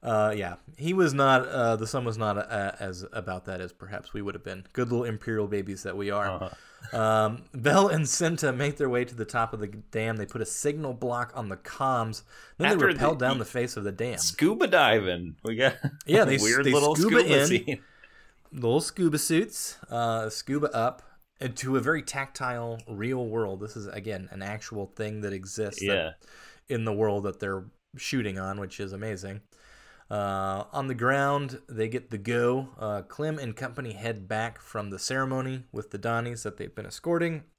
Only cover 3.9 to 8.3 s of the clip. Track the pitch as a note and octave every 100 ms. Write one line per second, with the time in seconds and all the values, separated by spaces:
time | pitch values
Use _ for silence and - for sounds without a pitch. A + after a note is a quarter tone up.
3.9 | G#2 - G#2+ G2 F2 F#2+ F#2+ F#2 - A#2+
4.9 | A#2+ A#2+ A2 - A2 G2+ G2+ F#2+ F#2+ G2
5.9 | F#2 G2+ G2+ G2+ F2+ F#2 - - - -
6.9 | A#2+ A2 A2 G#2+ A2+ - C3 B2+ F3+ G3
7.9 | D#3+ C#3+ - E3